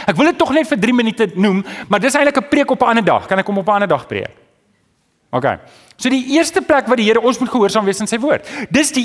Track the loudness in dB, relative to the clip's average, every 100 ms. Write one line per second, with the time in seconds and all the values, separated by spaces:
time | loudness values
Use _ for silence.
0 | -4 2 2 2 0 0 0 0 0 0
1 | 0 -2 -2 0 0 0 -4 -12 -4 0
2 | 0 2 2 0 0 0 2 2 2 2
3 | 2 0 0 -2 -2 -4 0 0 0 -2
4 | -2 -8 -8 -12 _ _ _ _ _ _
5 | _ _ _ -2 0 -2 -8 -20 _ -6
6 | -2 -2 0 0 2 -2 0 0 2 0
7 | 4 4 2 0 -2 0 0 2 -2 -2
8 | -4 -2 -2 -2 -4 -12 -2 0 0 -2